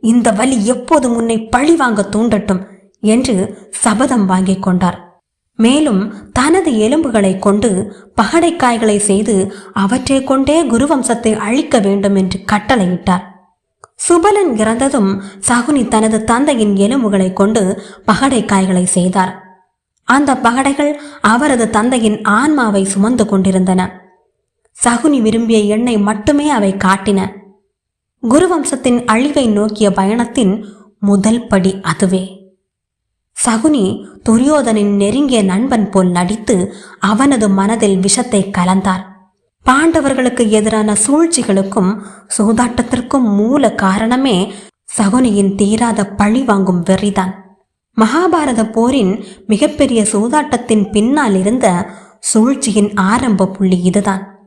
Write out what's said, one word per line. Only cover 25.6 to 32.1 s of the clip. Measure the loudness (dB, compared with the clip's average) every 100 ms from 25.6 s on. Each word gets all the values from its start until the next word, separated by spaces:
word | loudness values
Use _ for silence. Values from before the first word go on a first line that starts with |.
| 2 0 0 0
மட்டுமே | 0 0 0 0 2
அவை | 0 0
காட்டின. | 0 0 0 0 -2 -2 -8 -20 _ _ _ _ _ _ _ 0
குருவம்சத்தின் | 2 2 0 -4 -4 0 0 0
அழிவை | 0 0 0 0
நோக்கிய | 0 -2 0 0
பயணத்தின் | 2 0 0 -2 0 0 0 -6 -20 -20 _
முதல் | 0 2 2 0 0
படி | 0 0 -2
அதுவே. | -6 -2 0